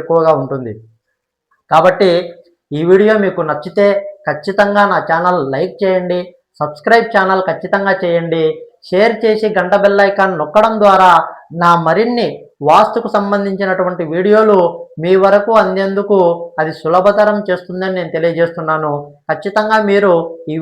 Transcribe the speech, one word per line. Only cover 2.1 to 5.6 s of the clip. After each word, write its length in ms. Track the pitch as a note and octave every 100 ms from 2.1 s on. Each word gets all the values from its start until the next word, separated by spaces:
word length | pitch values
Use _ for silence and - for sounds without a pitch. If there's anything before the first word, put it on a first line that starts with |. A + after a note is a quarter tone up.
| E3+ E3+ - _ _ - D3
ఈ 40 | E3
వీడియో 260 | G3 G#3 G#3+
మీకు 160 | F#3+ - D#3
నచ్చితే 380 | D3+ F#3+ G#3 G3+ G3+ - - -
ఖచ్చితంగా 540 | D3 G3 F#3+ G3+ G3+ G3+
నా 80 | E3+ D#3
ఛానల్ 300 | E3 F3+ F3+ C3+
లైక్ 200 | C3+